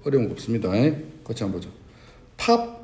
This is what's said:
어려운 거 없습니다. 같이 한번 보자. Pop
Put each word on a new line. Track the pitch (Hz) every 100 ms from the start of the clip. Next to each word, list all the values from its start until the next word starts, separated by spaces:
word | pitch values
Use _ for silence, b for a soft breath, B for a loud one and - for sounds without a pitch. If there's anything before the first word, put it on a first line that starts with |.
어려운 | 143 135 104
거 |
없습니다. | - - 113 92 101 147 - - -
같이 | - 113
한번 | 95 90
보자. | - - b b b b b -
Pop | - 233 233 -